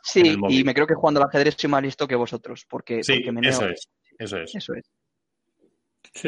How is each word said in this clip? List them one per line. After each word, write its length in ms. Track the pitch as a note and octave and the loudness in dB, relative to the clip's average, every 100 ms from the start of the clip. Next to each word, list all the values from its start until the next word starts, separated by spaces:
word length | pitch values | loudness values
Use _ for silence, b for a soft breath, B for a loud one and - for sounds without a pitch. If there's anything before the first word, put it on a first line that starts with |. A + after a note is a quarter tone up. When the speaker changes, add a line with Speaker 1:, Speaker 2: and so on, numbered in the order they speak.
Speaker 1:
Sí, 180 | - F#3+ | 0 4
Speaker 2:
En 60 | E3+ | 6
el 120 | G#2 | 4
móvil. 200 | G2+ C3 | 2 2
Speaker 1:
y 40 | |
me 100 | C3+ | 2
creo 120 | C3 D3+ | 2 0
que 80 | |
jugando 260 | D#3+ D#3+ D3 | 2 2 2
al 60 | C#3+ | 2
ajedrez 260 | C#3+ D3 - | 2 2 0
soy 120 | D3+ | 0
más 120 | C#3 | 0
listo 260 | C3+ - C#3 | -2 -4 -2
que 80 | B2 | -2
vosotros, 480 | A#2 A2+ - A#2+ - | -2 -8 -12 -18 -12
porque, 340 | - - A#2 | -12 -8 -4
Speaker 2:
Sí, 100 | - C3 | 0 0
Speaker 1:
porque 160 | B2 | -2
me 140 | A#2 C3 | -2 0
Speaker 2:
eso 140 | B2+ | 0
Speaker 1:
neo. 80 | G2+ | -2
Speaker 2:
es, 160 | E2+ - _ _ - | -6 -12 _ _ -14
eso 200 | A2 F#2+ | -10 -8
es. 160 | E2 | -10
Speaker 1:
Eso 200 | G#3 - | -12 -10
es. 160 | - - _ _ _ _ _ _ _ _ _ _ _ _ | -12 -14 _ _ _ _ _ _ _ _ _ _ _ _
Speaker 3:
Sí, 80 | - | -4